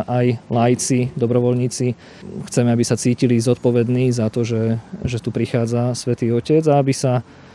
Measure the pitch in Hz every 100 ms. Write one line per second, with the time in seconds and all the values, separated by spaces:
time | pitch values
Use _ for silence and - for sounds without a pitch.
0 | - 123 123 120 - 120 120 123 - 123
1 | 127 127 117 123 123 123 127 - 123 -
2 | - - - - - 123 120 117 113 113
3 | 123 117 123 117 120 123 123 120 117 123
4 | 127 120 110 123 117 113 113 113 - -
5 | - 120 117 123 113 120 117 120 123 120
6 | 123 120 117 117 - 156 156 143 135 131
7 | 131 123 - - -